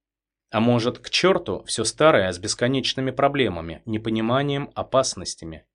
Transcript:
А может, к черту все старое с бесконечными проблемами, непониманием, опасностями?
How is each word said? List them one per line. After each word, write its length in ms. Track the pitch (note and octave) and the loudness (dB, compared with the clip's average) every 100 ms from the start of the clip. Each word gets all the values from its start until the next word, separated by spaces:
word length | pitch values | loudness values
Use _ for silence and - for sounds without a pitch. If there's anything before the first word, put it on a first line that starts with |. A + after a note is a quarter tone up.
| _ _ _ _ _ | _ _ _ _ _
А 100 | A2+ | 2
может, 380 | A#2 A#2+ A#2+ - | 4 4 2 -4
к 100 | - | -4
черту 540 | - F3+ F#3+ - F2 - | 0 2 2 0 -6 -6
все 180 | - | -4
старое 480 | G#2 - D#3 C#3 F#2 | -4 4 4 6 2
с 80 | F2+ | -2
бесконечными 720 | G2+ - B2 C3+ B2 - C3 | -6 -2 0 0 -2 -4 -4
проблемами, 680 | B2+ C#3 C#3 A2+ F2 E2 D2+ - | 2 2 2 0 -2 -8 -10 -6
непониманием, 880 | A2 A2+ A2 A2 C3 C#3+ C#3 C#3 | -6 -2 -2 0 0 0 -4 -6
опасностями? 920 | - - C3 C3 - - - E2 D#2+ - | -8 0 0 0 -4 -10 -10 -12 -14 -18